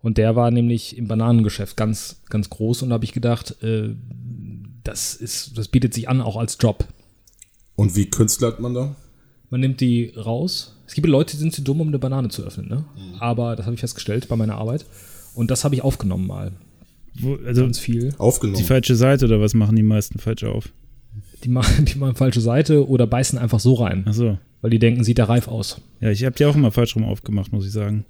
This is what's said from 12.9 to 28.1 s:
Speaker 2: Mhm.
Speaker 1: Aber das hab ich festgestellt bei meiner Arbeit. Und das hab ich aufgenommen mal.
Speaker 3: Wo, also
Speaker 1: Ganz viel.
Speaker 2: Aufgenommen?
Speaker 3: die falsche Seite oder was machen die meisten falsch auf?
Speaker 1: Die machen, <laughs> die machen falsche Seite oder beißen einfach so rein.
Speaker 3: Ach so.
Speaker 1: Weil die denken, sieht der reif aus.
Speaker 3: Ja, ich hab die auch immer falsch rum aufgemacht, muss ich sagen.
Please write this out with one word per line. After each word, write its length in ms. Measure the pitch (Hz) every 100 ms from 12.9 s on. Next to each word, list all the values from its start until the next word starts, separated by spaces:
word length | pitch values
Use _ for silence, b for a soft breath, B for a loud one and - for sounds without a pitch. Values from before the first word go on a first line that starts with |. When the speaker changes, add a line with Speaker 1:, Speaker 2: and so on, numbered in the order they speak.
| -
Speaker 2:
Mhm. 220 | 95 90
Speaker 1:
Aber 340 | 117 120 117 110
das 100 | 101
hab 80 |
ich 60 | 120
festgestellt 480 | 120 - - 110 -
bei 80 | 117
meiner 200 | 110 107
Arbeit. 280 | 110 143 - B B B B 117
Und 160 | 117
das 120 | 127
hab 80 | 147
ich 120 | 117
aufgenommen 440 | 135 - 98 92 92
mal. 240 | 95 95 95 - _ - _ - 123
Speaker 3:
Wo, 140 | 123 139 -
also 180 | 123
Speaker 1:
Ganz 140 | 127 117
viel. 340 | - 117 127 139
Speaker 2:
Aufgenommen? 400 | 104 - 110 98
Speaker 3:
die 60 | 92
falsche 300 | 131 - 120
Seite 300 | 127 139 127
oder 160 | 110
was 120 | 107
machen 220 | 113 107 110
die 80 |
meisten 360 | 107 107 101 107
falsch 240 | 107 110
auf? 260 | 110 107 - - - - - 107 - -
Speaker 1:
Die 60 | 123
machen, 340 | 123 120 - 147
<laughs> 0 |
die 120 | 139
machen 180 | 135 123
falsche 240 | 135 120
Seite 480 | 113 123 156 151 135
oder 200 | 131 117
beißen 300 | 120 131 127
einfach 200 | 120 113
so 140 | 120
rein. 320 | 123 110 92 98
Speaker 3:
Ach 60 |
so. 240 | 107 117 95 _ _
Speaker 1:
Weil 80 | -
die 100 | 113
denken, 240 | 117 120
sieht 140 | 113 117
der 100 | 110
reif 200 | 120 -
aus. 340 | 113 113 - - -
Speaker 3:
Ja, 120 | 110
ich 120 | 101
hab 120 | 127 123
die 100 | 147
auch 100 | 147
immer 160 | 131
falsch 240 | 113 117 110
rum 80 |
aufgemacht, 480 | 110 101 - 104 98
muss 140 | 107 98
ich 60 |
sagen. 340 | 107 104 107 -